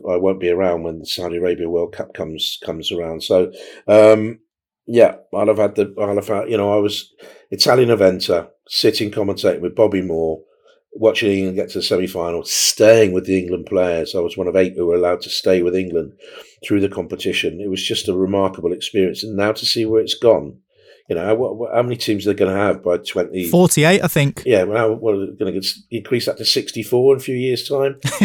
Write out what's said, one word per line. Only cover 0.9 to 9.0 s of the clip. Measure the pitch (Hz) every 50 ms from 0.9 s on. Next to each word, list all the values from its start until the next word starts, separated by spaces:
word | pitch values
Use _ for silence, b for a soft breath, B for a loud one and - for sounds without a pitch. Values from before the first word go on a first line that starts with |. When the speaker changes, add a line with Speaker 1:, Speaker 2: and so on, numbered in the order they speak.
| 80 80
Speaker 1:
the | 76
Saudi | - - - 87 87 85
Arabia | 85 87 90 87 85 87 82
World | 87 85 85 85 -
Cup | - - - -
comes, | - 87 80 78 76 - - - - -
comes | - 80 80 78 -
around. | 101 87 85 82 82 80
So, | - - 101 92 90 - B B B B B B B -
um, | 104 107 107 110 110 110 107 113 117 - _ _ _ _ _ _ _ _ _ -
yeah, | 117 117 107 - - - - _ -
I'll | 98 104 107
have | 107 104
had | 104 101 -
the, | 107 101 98 - -
I'll | 104 101 101
have | 101 98 -
had, | 107 98 101 113
you | 117 104
know, | 101 101 104
I | 107
was | 104 104 101 - - _ _ B B B B B B B
Italian | - - - - 123 131 127 117
Aventa, | 117 101 98 92 92 90 - - 92 85 85 - _ _ _ -
sitting | - - - 110 104 -